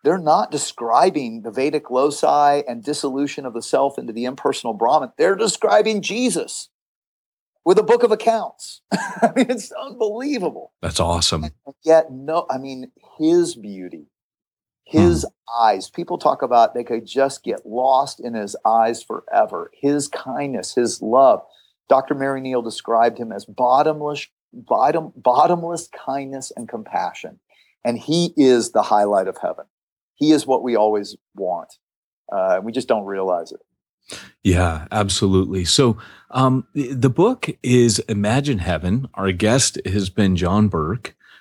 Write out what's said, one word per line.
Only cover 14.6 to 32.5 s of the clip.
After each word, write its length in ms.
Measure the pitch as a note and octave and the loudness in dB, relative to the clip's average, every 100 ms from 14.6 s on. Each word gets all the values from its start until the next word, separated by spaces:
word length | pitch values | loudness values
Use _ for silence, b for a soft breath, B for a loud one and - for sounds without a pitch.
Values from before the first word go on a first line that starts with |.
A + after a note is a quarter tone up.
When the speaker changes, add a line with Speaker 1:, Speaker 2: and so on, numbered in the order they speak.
| _ _ _ | _ _ _
Speaker 1:
his 380 | - F2 D#2+ | 4 4 4
Speaker 2:
Hmm. 400 | - - - A#2 A2+ | -4 -10 -10 2 4
Speaker 1:
eyes, 220 | G2 - | 2 -4
people 260 | - E3+ F3+ | -10 -8 -2
talk 240 | D3 C#3+ | 0 0
about 320 | B2+ A#2+ A2+ | 2 4 4
they 100 | B2 | 2
could 220 | A#2+ A#2 G#2+ | -6 -6 -4
just 380 | C3+ C3+ - | 0 0 -2
get 240 | - - - | -8 -8 -6
lost 520 | A2+ C3 C3 C#3 - | -2 2 2 0 -6
in 140 | A#2 | -10
his 220 | A#2 G2+ - - | -8 -8 -4 2
eyes 380 | A2+ A2+ A#2 | 4 2 -2
forever. 680 | - - - G#2 G#2+ F2 E2+ _ | -8 -12 -2 0 0 -2 -10 _
His 280 | C#3 D3 C#3 | -2 -2 -4
kindness, 680 | - - B2+ C#3+ A#2+ - | -10 -10 -8 -6 -6 -4
his 260 | - A#2 - | -2 -2 -2
love. 380 | G#2+ B2 C3+ G#2 - b b b _ | 0 6 6 6 -2 b b b _
Doctor 280 | C3 - C#3+ | 2 2 -4
Mary 260 | C3+ C3+ | -2 -4
Neal 220 | C3 B2+ | -4 -4
described 560 | A2+ - - A2+ A#2 A2+ | -4 -10 -2 2 2 0
him 120 | A2+ | -10
as 140 | G2+ - | -10 -14
bottomless, 800 | G#2+ B2 C3 D3+ D3+ D3 C#3+ - _ _ | -2 2 4 4 0 -6 -8 -10 _ _
bottom-, 600 | B2 A#2 G#2+ C3 D#3+ D#3+ - | -20 -2 2 2 0 -4 -2
bottomless 720 | B2+ B2 E3+ F3 E3+ E3+ - - - | 2 4 4 2 -2 -8 -10 -14 -8
kindness 460 | C3+ C3+ C3+ B2+ - | -8 -8 -12 -12 -14
and 120 | A#2 | -12
compassion. 720 | A2 G#2+ F2 F2 - D#2+ - _ _ _ _ A#2+ | -12 -8 -4 -4 -8 -18 -20 _ _ _ _ -6
And 140 | A#2 | -6
he 340 | A#2+ E3 E3+ D#3+ | -2 -2 0 4
is 360 | C3+ B2 A2 | 6 6 2
the 100 | G#2+ | -2
highlight 460 | G2+ G#2+ G#2 G2+ F#2 | 2 2 4 2 0
of 100 | - | -4
heaven. 240 | G2+ - - _ _ _ _ _ | -8 -8 -14 _ _ _ _ _
He 160 | D3+ | 2
is 160 | D3+ C3 | 2 4
what 160 | C3 | 0
we 120 | B2+ A2+ | 2 2
always 400 | G#2+ G#2+ G2+ - _ G2+ | 2 2 -4 -14 _ -8
want. 400 | F#2 E2+ - _ _ _ _ _ - | -6 -6 -10 _ _ _ _ _ -8
Uh, 300 | G2+ F#2+ | -2 0